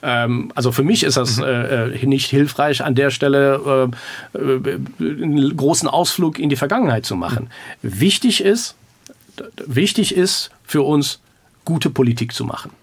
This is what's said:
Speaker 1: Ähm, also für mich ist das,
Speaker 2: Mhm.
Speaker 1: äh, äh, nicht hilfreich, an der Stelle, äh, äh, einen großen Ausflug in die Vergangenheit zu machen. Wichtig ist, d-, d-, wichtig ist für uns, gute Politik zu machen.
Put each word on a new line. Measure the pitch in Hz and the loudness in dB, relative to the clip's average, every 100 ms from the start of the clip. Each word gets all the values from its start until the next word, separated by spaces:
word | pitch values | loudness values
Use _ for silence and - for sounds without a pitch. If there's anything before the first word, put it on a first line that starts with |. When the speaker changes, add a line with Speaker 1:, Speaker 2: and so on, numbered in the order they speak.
Speaker 1:
Ähm, | 185 120 120 120 113 | 0 0 2 -2 -4
also | - 127 | -2 -2
für | 120 | 2
mich | 143 226 | 2 2
ist | 151 139 | 2 2
das, | 127 113 | 0 0
Speaker 2:
Mhm. | |
Speaker 1:
äh, | 139 123 120 127 113 | 0 -2 0 -2 -2
äh, | - 131 | -2 0
nicht | 135 - | 0 2
hilfreich, | 135 143 - 147 135 | 2 2 2 0 0
an | 151 | 0
der | 131 143 | 2 2
Stelle, | 131 143 139 139 135 143 135 131 120 - - - | 2 2 4 4 2 2 2 2 -2 -12 -16 -12
äh, | - | -6
äh, | 143 131 139 135 135 - | -2 0 -2 -4 -8 -4
einen | 160 151 170 147 139 165 | -4 -2 0 2 2 2
großen | 139 165 160 | 2 2 2
Ausflug | - 175 - 170 156 | 0 0 2 0 0
in | 151 | -2
die | 143 | 0
Vergangenheit | 143 220 214 113 - | 0 2 2 0 -2
zu | 95 | -6
machen. | 82 120 117 - - - | -4 -4 -6 -14 -18 -10
Wichtig | 117 95 175 - 254 196 | -8 0 2 2 2 2
ist, | 196 226 - - _ _ - - _ - | 2 2 0 -12 _ _ -20 -20 _ -18
d-, | - - | -18 -16
d-, | - | -4
wichtig | 127 202 - 208 | 0 2 2 0
ist | 185 185 - - _ | 2 0 0 -6 _
für | - 151 | -4 0
uns, | 139 151 143 - _ _ _ _ | 2 2 0 -6 _ _ _ _
gute | - 165 123 | -4 -2 -2
Politik | 120 127 117 113 | 2 2 2 -2
zu | - | -6
machen. | 113 - - - | -8 -8 -12 -20